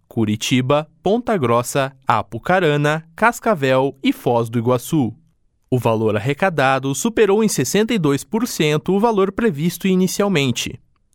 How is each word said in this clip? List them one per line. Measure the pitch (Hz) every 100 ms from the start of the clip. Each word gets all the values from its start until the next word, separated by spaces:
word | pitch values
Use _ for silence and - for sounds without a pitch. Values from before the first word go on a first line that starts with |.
| _
Curitiba, | - 107 107 - 127 127 147 156 _
Ponta | - 220 247 208
Grossa, | 120 117 120 143 135 - -
Apucarana, | 113 - 117 - 185 165 147 147 156 - -
Cascavel | 226 233 233 185 135 131 139 -
e | -
Foz | - 135 120 113
do | 120
Iguaçu. | 113 123 - 165 113 - _ _ _ _ -
O | 127
valor | 120 110 110
arrecadado | 104 110 143 196 151 135 135 135
superou | 139 233 226 208 202
em | 220
sessenta | - 127 208 226
e | 233
dois | 147 139
por | - 220 240
cento | - 254 151 -
o | 196
valor | 233 208 190
previsto | 196 226 139 170 - 196
inicialmente. | 185 185 - 202 170 135 120 - - _ _ _